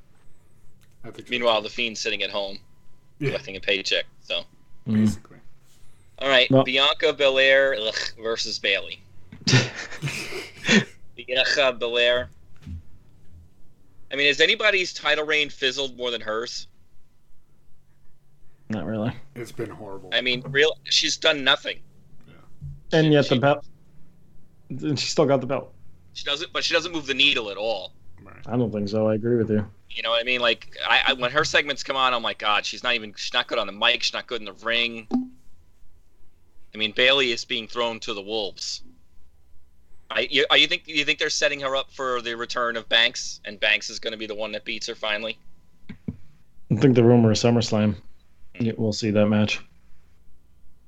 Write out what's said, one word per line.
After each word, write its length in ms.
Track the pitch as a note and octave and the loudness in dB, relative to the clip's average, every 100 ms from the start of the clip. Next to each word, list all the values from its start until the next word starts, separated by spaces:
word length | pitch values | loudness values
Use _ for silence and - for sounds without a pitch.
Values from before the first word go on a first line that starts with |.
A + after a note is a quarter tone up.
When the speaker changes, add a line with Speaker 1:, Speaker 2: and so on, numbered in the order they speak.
| - - - - - - - - - - | -16 -18 -16 -16 -18 -18 -16 -16 -20 -16
Speaker 1:
I 80 | A#2 | -14
think 160 | A2+ A2 | -14 -4
so. 40 | |
Speaker 2:
Meanwhile, 300 | B2 A#2+ G#2+ | 2 4 4
The 80 | G#2 | 2
Fiend's 300 | - A#2 G#2 | -4 -4 -4
sitting 240 | A2+ G2+ | -4 -2
at 60 | G2 | -2
home 300 | G2+ G2 G2+ - - - - - - | -2 -4 -8 -16 -20 -16 -16 -18 -6
Speaker 1:
Yeah. 100 | C#3 | -4
Speaker 2:
collecting 240 | - - F#2+ | -4 -6 -6
a 20 | |
paycheck, 460 | G#2 G2 - F2+ - - | 0 0 0 -2 -2 -10
so. 220 | - F2 - - - - A2 | -8 -8 -8 -16 -14 -10 0
Speaker 3:
Mm. 180 | G#2+ G#2+ | 2 2
Speaker 1:
Basically. 320 | - - - - - - - - - - - | 0 -8 -18 -16 -18 -20 -18 -18 -18 -18 -4
Speaker 2:
All 100 | C3+ | 4
right, 200 | B2+ B2 | 6 8
Speaker 3:
Well 140 | C3+ | 6
Speaker 2:
Bianca 480 | C3+ C3+ C#3+ D#3+ D#3 | 6 4 2 2 2
Belair, 640 | C#3+ C#3 C3+ C3+ C3+ C3+ A2 | 4 4 6 6 6 6 2
ugh, 160 | G#2+ - - - | -2 -4 -6 -6
versus 360 | A2+ A2+ A2+ - | -4 -4 -4 -2
Bayley. 440 | G#2 F#2+ E2+ F2 - - - - - | 0 0 -2 -14 -16 -16 -14 -6 2
Speaker 3:
<laughs> 40 | B2+ - - - - C#3+ - - - - - - G#3+ - - - - | 4 2 -6 -10 -8 -8 -8 -8 -10 -12 -6 2 4 2 -6 -16 -14
Speaker 2:
Bianca 580 | A#2+ B2+ B2 D3 C3 A2+ | -4 0 0 2 2 2
Belair. 520 | A#2+ A#2+ A#2+ B2 B2 - - - - E2+ - - - - - - - - - - - - - | 0 2 4 2 -2 -10 -16 -16 -12 -12 -12 -16 -18 -16 -16 -16 -18 -16 -16 -16 -18 -14 -6
I 40 | C3+ | 2
mean, 120 | C#3+ | 4
has 120 | C#3 | 6
anybody's 540 | E3 A3 G#3+ G3 F3 | 4 4 2 2 0
title 320 | - D3+ D3+ D3+ | -2 0 0 2
reign 240 | D3+ C#3+ | 0 0
fizzled 480 | - C3 C3+ C3+ A#2+ | -2 -2 -2 -6 -4
more 140 | B2 | -4
than 100 | A2+ | -4
hers? 460 | G#2+ A2 A#2+ - - - - - - - - - - - - - - - - - - - - - - | -4 -4 -4 -8 -12 -16 -18 -16 -16 -20 -16 -16 -16 -20 -16 -16 -18 -18 -16 -16 -18 -16 -16 -14 -8
Speaker 3:
Not 160 | G#2+ D2+ | -6 -4
really. 260 | A2 A#2 - - - | -4 -4 -6 -12 -12
Speaker 1:
It's 160 | A2+ | -12
been 180 | - G#2+ | -8 -10
horrible. 400 | F#2 G#2 F#2+ F#2 | -10 -12 -12 -4
Speaker 2:
I 80 | A#2 | -2
mean, 200 | B2+ B2 C3+ | 0 -2 0
real, 280 | C#3 D#3 - - | 2 2 0 -2
she's 320 | - D3+ - | 0 0 0
done 260 | D#3+ D3 | 0 2
nothing. 360 | C3 D3 - - - - - - - | 2 0 -2 -10 -12 -18 -16 -16 -16
Speaker 1:
Yeah. 60 | - - - - - - D#3+ | -18 -16 -12 -12 -12 0 4
Speaker 3:
And 100 | D#3 | 6
Speaker 2:
She, 60 | |
Speaker 3:
yet 140 | D3 C3+ | 6 6
the 80 | B2+ | 4
Speaker 2:
she 40 | |
Speaker 3:
belt, 260 | C#3 D3 - - - - - - - - - - - | 4 2 -2 -18 -20 -16 -16 -16 -20 -16 -16 -16 -12
and 300 | C3+ D3+ C3 | -6 -2 -2
she 80 | - | 0
still 180 | F3 D3+ | 2 4
got 160 | C#3 | 4
the 60 | B2+ | 0
belt. 260 | - - - - - - | -4 -6 -14 -16 -16 -16
Speaker 2:
She 100 | - | -8
doesn't, 280 | C#3+ C#3+ F3 | -6 -6 -4
but 100 | D3 | -4
she 100 | - | 2
doesn't 180 | E3 E3+ | 2 0
move 140 | E3 C3+ | -4 -2
the 60 | |
needle 380 | C3 C#3+ C3 G#2+ | 2 4 2 -2
at 60 | G2 | -2
all. 360 | A2+ G2+ - - - - | -2 -2 -6 -14 -16 -16
Speaker 1:
Right. 120 | G2 - - | -16 -14 -4
Speaker 3:
I 100 | B2 | -2
don't 140 | A2 | 0
think 180 | G#2 G2+ | -2 -2
so. 180 | A2 A2 | 0 2
I 80 | G#2+ | 2
agree 200 | A#2 A#2+ | 2 2
with 120 | G#2+ | 2
you. 160 | G#2+ G#2 - - | 0 0 -10 -12
Speaker 2:
You 120 | A2+ | -6
know 80 | A2+ | 0
what 100 | A#2 | 0
I 20 | |
mean? 180 | A#2+ B2 | 2 2
Like, 340 | A#2+ A2+ - - F2 | 2 2 -2 -4 2
I, 140 | B2 - | 4 4
I, 40 | |
when 180 | C3 B2 | 2 0
her 120 | D3 D3+ | 2 2
segments 380 | F3 D3 C3+ | 2 0 -2
come 120 | - C3+ | -2 2
on, 180 | B2+ | 2
I'm 100 | B2 | 2
like, 160 | A2 G2+ | -2 -2
"God, 260 | G#2+ G2+ - | 2 2 0
she's 180 | G#2 | -4
not 120 | B2 A#2 | 0 0
even, 180 | G#2+ - | -2 -8
she's 180 | - | -4
not 140 | B2 - | -2 0
good 120 | B2 | 0
on 80 | G2+ | -2
the 60 | |
mic. 280 | G2+ A#2+ A#2+ | 2 2 2
She's 100 | - | 0
not 140 | A2 - | -4 -6
good 140 | A#2+ | -6
in 40 | G#2 | -8
the 80 | |
ring." 540 | G2 A2 A#2 A#2 A2+ A2 B3+ B3+ - - - - - - - - - - - - - - | -6 -2 0 0 -4 -4 -2 -4 -10 -16 -16 -18 -18 -16 -16 -20 -18 -16 -18 -20 -16 -12
I 40 | G#2+ | -4
mean, 140 | G#2+ | -2
Bayley 400 | A#2+ B2+ C#3 B2+ | 4 4 4 2
is 140 | A#2 - | -2 -4
being 220 | B2 G#2+ | -8 -6
thrown 320 | A#2+ A#2 A2+ | -4 -4 -4
to 120 | - | -8
the 80 | G2+ | -8
wolves. 600 | G2 A2 G2 - - - - - - - - - - - - - - - - | -6 -4 -4 -6 -10 -10 -12 -18 -20 -16 -16 -18 -18 -16 -16 -20 -18 -16 -6
I, 180 | A2 B2+ | -2 2
you, 160 | C3+ - | 2 6
are 80 | C#3+ | 6
you 100 | D3+ | 4
think, 160 | F3+ D#3+ | 2 -4
you 180 | D3+ C#3+ | -2 0
think 140 | D3+ | 0
they're 100 | D#3 | -2
setting 300 | - D3+ C#3+ | 0 0 0
her 140 | C#3 C3+ | -2 -2
up 160 | - | -4
for 300 | - C3 B2 | -6 -4 -4
the 140 | A#2 A#2 | -4 -6
return 400 | A#2+ B2+ A#2 A2+ | -6 -4 -2 -4
of 120 | G#2+ | 2
Banks, 500 | A#2 A#2 - - - G#2 | 4 4 0 -10 -10 -14
and 140 | G#2 | -2
Banks 300 | G#2+ G#2+ - | 0 2 -2
is 100 | G#2+ | -8
gonna 180 | A2+ A2 | -8 -6
be 80 | G#2+ | -8
the 80 | G#2 | -6
one 160 | G#2+ | -6
that 120 | G#2+ - | -8 -8
beats 220 | A2 - | -10 -8
her 80 | A2+ | -6
finally? 420 | G#2+ G#2 A2+ - - - - - - - - | -4 -2 -4 -8 -14 -18 -20 -16 -14 -12 -10
Speaker 3:
I 680 | - - - - - - A2 | -10 -12 -18 -20 -10 -4 4
think 180 | C3+ B2 | 6 8
the 80 | |
rumor 280 | A#2 A#2+ A2+ | 8 8 6
is 100 | G#2 | 4
SummerSlam. 520 | A#2+ A#2+ A2 G#2+ G#2+ - - - - - - A2+ | 2 2 2 2 2 0 -8 -16 -18 -16 -10 -4
Speaker 2:
Hmm. 80 | A2+ | -4
Speaker 3:
Yeah, 80 | A2+ | 0
we'll 160 | A2 | -2
see 180 | G#2 G#2+ | 0 2
that 160 | G#2 G#2 | 4 4
match. 340 | G#2+ G#2 - - - - - - - - - - - - - | 4 4 0 -6 -18 -16 -16 -16 -20 -16 -16 -18 -18 -16 -16